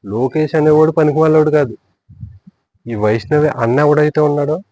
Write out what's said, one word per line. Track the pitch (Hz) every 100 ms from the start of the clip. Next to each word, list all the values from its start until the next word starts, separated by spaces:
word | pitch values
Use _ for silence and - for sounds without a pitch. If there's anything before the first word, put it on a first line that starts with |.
లోకేష్ | 101 107 127 156 151 160
అనేవాడు | 156 151 156
పనికి | 156 151 147
మాలోడు | 160 156 151
కాదు. | 151 135 - _ _ _ - - - - _ _ _ 113
ఈ | 110
వైష్ణవి | 104 110 - 151 151 127
అన్న | 117 127
ఎవడైతే | 147 151 151 156
ఉన్నాడో | 151 147 147 165 -